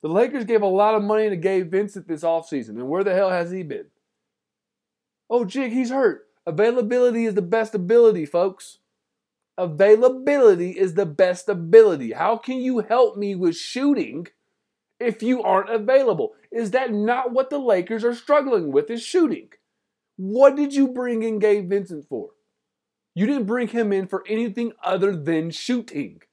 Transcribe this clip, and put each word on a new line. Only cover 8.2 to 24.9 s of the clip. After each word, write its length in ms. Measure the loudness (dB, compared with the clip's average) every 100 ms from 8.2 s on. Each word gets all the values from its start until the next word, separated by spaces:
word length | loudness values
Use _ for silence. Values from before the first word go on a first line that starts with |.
| -2
folks. 540 | 0 -2 -4 -20 -20 _ _ _ _ _ _ _ -8
Availability 1120 | -6 2 2 4 0 0 -2 4 4 4 -2
is 240 | -4 -2 -2
the 100 | -4
best 420 | 0 0 0 -4
ability. 640 | -6 6 8 8 4 -4
How 220 | -4 -2 -2
can 220 | -4 -6
you 220 | -2 -2
help 360 | 0 2 2 0
me 200 | -6 -2
with 200 | -2 -2
shooting 720 | -8 -2 0 0 -2 -10 -14 _ _ _ _ _ _ _
if 220 | -4 -2
you 220 | -2 -2
aren't 260 | 2 0 0
available? 640 | -2 4 4 4 0 -4 -6 _
Is 200 | -6 -2
that 200 | -2 -2
not 400 | -2 0 0 0
what 200 | -2 -2
the 80 | -2
Lakers 440 | 2 2 0 -2
are 120 | -2 -4
struggling 560 | 0 2 2 -2 2
with, 180 | 0 0
is 140 | -8
shooting? 460 | -2 0 2 0 -10 _ _ _ _ _ _ -12
What 380 | -6 6 6 6
did 180 | -2
you 140 | 2 0
bring 340 | 0 -4 -2
in 160 | -2 0
Gabe 320 | 2 2 0
Vincent 400 | -4 -4 -12 -10
for? 220 | -10 -10 _ _ _ _ _ _ _ _
You 140 | -4 -2
didn't 180 | 0 -2
bring 220 | -2 -2
him 260 | -2 0
in 140 | -2 -2
for 160 | -8 -4
anything 460 | -4 -4 -4 -6 -6
other 320 | -4